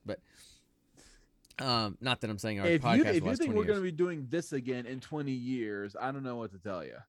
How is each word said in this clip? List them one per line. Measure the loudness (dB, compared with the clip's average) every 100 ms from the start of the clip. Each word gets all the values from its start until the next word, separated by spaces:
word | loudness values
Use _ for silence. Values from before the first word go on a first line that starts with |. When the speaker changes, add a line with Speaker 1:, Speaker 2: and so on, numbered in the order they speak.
| -8
Speaker 1:
But, | -10 _ -20 -20 -20 _ _ _ -20 -20 -20 _ _ _ -4
um, | 0 2 0 -2
not | -2 -2
that | -2
I'm | -2
saying | -2 2
our | 4
Speaker 2:
If | 4
you, | 6
Speaker 1:
podcast | 6 6
Speaker 2:
if | 4
you |
Speaker 1:
was | 2 2
Speaker 2:
think | 2
Speaker 1:
twenty | 2
Speaker 2:
we're | 2
gonna | 2
Speaker 1:
years. | 0
Speaker 2:
be | 2
doing | 0 0 -2
this | -2 -2
again | -4 -2 -4 -4
in | -10
twenty | -6 -4 -2
years, | -2 -2 -2 -2 -4 -6 -4
I | -4
don't | -4
know | -6 -6
what | -8
to | -8
tell | -6 -6
you. | -6 -12